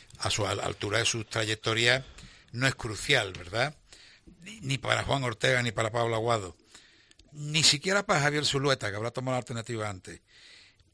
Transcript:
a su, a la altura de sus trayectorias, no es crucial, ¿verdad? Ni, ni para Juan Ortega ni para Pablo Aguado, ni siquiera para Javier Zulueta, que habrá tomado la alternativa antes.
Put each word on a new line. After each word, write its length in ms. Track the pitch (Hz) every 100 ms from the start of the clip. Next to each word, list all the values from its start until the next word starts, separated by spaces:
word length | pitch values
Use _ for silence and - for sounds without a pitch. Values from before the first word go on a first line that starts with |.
| - -
a 100 | 104
su, 160 | 110 98
a 80 | 98
la 80 |
altura 360 | - 92 104 110
de 60 | 113
sus 220 | 117 -
trayectorias, 760 | 113 110 107 117 113 120 131 - - - - -
no 120 | 117 131
es 100 | -
crucial, 580 | 113 104 - 135 98 87
¿verdad? 380 | 87 110 143 - - - - - - -
Ni, 180 | 185 220
ni 160 | 135 131
para 260 | 113 113
Juan 200 | 107 135
Ortega 380 | 123 107 131 127
ni 100 | 120
para 200 | 110 110
Pablo 240 | 117 117 113
Aguado, 400 | 117 113 92 - _ - - _ _ - -
ni 280 | 147 147 156
siquiera 420 | - 147 185 202 196
para 160 | 165
Javier 240 | 147 147 147
Zulueta, 440 | 143 139 131 107
que 60 | 101
habrá 160 | 117
tomado 220 | - 131
la 60 | 127
alternativa 500 | 120 117 107 113 107
antes. 320 | 95 - 82 _ - - - - _ _